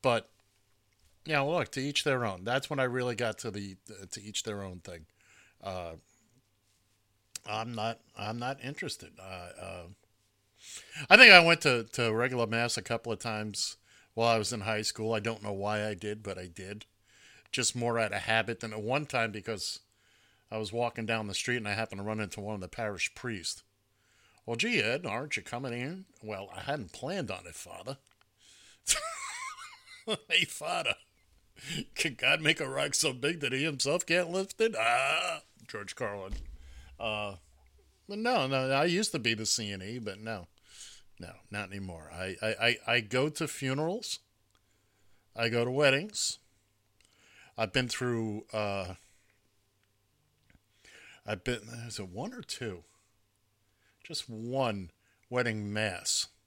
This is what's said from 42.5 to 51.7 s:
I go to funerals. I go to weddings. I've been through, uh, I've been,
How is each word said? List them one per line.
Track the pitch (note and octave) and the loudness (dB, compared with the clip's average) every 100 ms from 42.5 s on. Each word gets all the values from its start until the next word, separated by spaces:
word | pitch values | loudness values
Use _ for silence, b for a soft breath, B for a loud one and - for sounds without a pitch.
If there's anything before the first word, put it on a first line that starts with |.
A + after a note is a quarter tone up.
| A2 A#2 A#2 - A#2+ | 2 2 2 2 0
I | |
go | G#2+ B2 D3+ | 2 0 0
to | D3+ D#3+ | 0 -6
funerals. | - C3 C3+ D#3+ G#3+ - - _ _ _ _ _ _ _ _ - - _ | -2 -2 0 -2 -2 -6 -10 _ _ _ _ _ _ _ _ -20 -20 _
I | A2+ A#2 | -2 0
go | A#2 | 2
to | A#2+ | 0
weddings. | C3 C#3+ C#3 G#3 - - - _ _ _ _ _ _ B B B B B - | 4 6 6 0 -4 -4 -4 _ _ _ _ _ _ B B B B B -4
I've | A2 | 0
been | C3 B2 | 2 0
through, | - B2 A#2 A2 G#2 - | -2 -2 0 -2 -6 -6
uh, | A2 G#2 G2 F2+ F#2 b b b b _ _ _ _ _ _ _ _ _ _ _ - _ B B B B B - | -2 0 -2 -4 -10 b b b b _ _ _ _ _ _ _ _ _ _ _ -20 _ B B B B B -8
I've | G#2 - | -4 -2
been, | A#2+ G#2+ | -4 -6